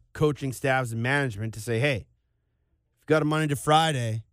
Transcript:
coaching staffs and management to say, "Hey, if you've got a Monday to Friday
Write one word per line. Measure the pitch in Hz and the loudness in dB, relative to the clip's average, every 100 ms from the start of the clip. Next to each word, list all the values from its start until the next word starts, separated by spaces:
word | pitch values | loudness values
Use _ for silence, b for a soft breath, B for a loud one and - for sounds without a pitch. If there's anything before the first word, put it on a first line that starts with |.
| _ | _
coaching | - 151 143 135 | -2 0 0 -6
staffs | 113 143 131 123 | -4 0 0 0
and | 113 | -2
management | 120 143 135 104 113 | 0 0 0 -4 -8
to | 107 | -8
say, | 113 113 | -4 0
"Hey, | 143 117 | 0 0
if | - _ _ _ _ _ _ _ _ _ | -6 _ _ _ _ _ _ _ _ _
you've | - | 0
got | 156 | 2
a | |
Monday | 151 156 156 | 2 0 0
to | 139 | -2
Friday | - 156 160 135 117 113 - | 4 4 4 0 -4 -6 -8